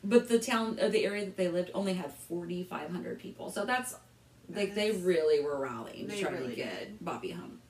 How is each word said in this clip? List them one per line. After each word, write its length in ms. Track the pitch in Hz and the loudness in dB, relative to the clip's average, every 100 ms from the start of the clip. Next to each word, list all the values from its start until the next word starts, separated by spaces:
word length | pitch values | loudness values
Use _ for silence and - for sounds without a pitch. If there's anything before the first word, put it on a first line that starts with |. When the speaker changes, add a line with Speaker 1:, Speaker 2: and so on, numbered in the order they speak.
Speaker 1:
but 240 | 202 240 233 | 8 6 8
the 100 | 233 | 2
town, 400 | 240 226 220 - | 4 0 0 2
uh, 80 | 220 | 4
the 160 | 214 196 | 4 2
area 180 | 202 | 0
that 120 | 196 185 | -4 0
they 100 | 180 | 0
lived 220 | 170 175 | 2 -2
only 200 | - 196 | -2 0
had 180 | 185 139 | 0 -4
forty-five 760 | - - 170 170 180 180 175 151 | -10 -8 -6 -4 -6 -4 -8 -6
hundred 280 | 175 170 - | -6 -6 -8
people. 320 | - - - | -10 -10 -8
So 140 | - | -4
that's, 300 | 208 254 247 - - - - - - | 0 0 -2 -12 -18 -20 -20 -20 -10
like, 200 | 180 196 | -2 -2
they 160 | 214 214 | 2 2
Speaker 2:
That's 120 | 196 | 2
Speaker 1:
really 380 | 180 165 156 151 | 4 4 6 4
were 160 | 143 143 | 4 0
rallying 480 | 135 120 113 - 120 | -2 -4 -8 -8 -6
to 60 | |
Speaker 2:
They 60 | 208 | -2
Speaker 1:
try 100 | 131 | -2
to 40 | - | -2
Speaker 2:
really 180 | 127 117 | -4 -4
Speaker 1:
get 220 | 117 - | -6 -6
Speaker 2:
did. 180 | - - | -8 -8
Speaker 1:
Bobby 260 | 170 156 - | -6 -6 -6
home. 300 | 175 180 - - | -8 -10 -14 -20